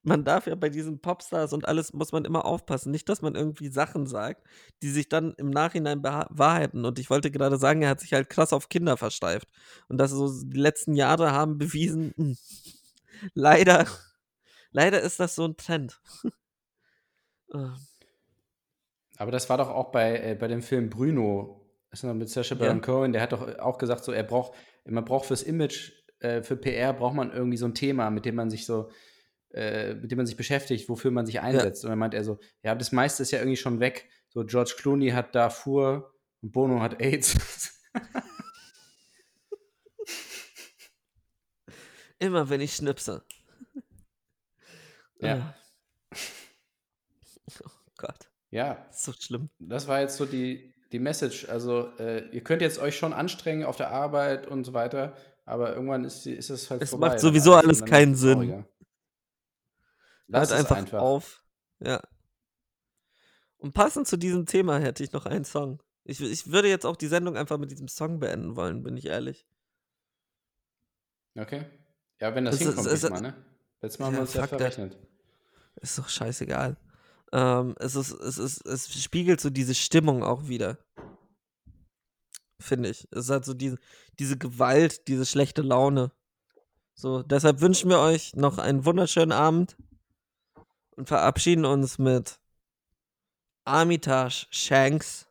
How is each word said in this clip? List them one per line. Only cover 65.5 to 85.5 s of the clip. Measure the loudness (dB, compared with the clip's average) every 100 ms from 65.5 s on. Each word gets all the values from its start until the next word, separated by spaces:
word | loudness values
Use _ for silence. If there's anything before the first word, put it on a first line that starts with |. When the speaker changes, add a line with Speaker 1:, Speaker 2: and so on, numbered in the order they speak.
| -4 -6 -10 _ _
Speaker 1:
Ich, | -14 -8
ich | -6 -6 0
würde | 4 4
jetzt | 4
auch | 0
die | -4 0
Sendung | 0 0 -4
einfach | -4 -4
mit | -6
diesem | -12 -14
Song | -8 -6 -4
beenden | -4 -4 -8
wollen, | -6 -6 -6
bin | -8 -8
ich |
ehrlich. | -6 -6 -6 -12 _ _ _ _ _ _ _ _ _ _ _ _ _ _ _ _ _ _ _ -14
Speaker 2:
Okay. | -10 -10 -12 _ _ _ _ _
Ja, | -4
wenn | -2
das | -2
Speaker 1:
Es | 0
ist, | 0
Speaker 2:
hinkommt, | -2 -2
Speaker 1:
es | 0
ist, |
Speaker 2:
diesmal, | -2 -4
ne? | -10 -12 _ _ _ _
Letztes | -14 -6
Mal | -4
haben |
Speaker 1:
ja, | -2
Speaker 2:
wir |
uns | -4
ja | -4
Speaker 1:
fuck | -4
that. | -2
Speaker 2:
verrechnet. | -4 -4 -12 -14 -20 _ _ _ _ _ _ -16
Speaker 1:
Ist | -10 -10
doch | -8
scheißegal. | -6 -6 -6 -6 -4 -4 -6 _ _ _ _ _
Ähm, | 2 2 2 -2 -6
es | -6
ist, | -6 -6
es | -8 -10 -6
ist, | -8 -8
es | -8 -8 -8 -10
spiegelt | -6 -2 2 2
so | 0
diese | -2 -2
Stimmung | -2 4 4 4 0
auch | -2 -4 -6
wieder. | -6 -6 -6 _ -20 -20 -20 _ _ _ _ -20 -20 _ _ _ _ _ -20 _ _
Finde | -6 -4 -4
ich. | -8 -12
Es | -10 -4
hat | -4
so | -4
diese, | -6 -6 -8 _ -20 _ -10
diese | -6 -4
Gewalt, | -6 0 4 6 6 2 -4
diese | -2
schlechte | 0 2 0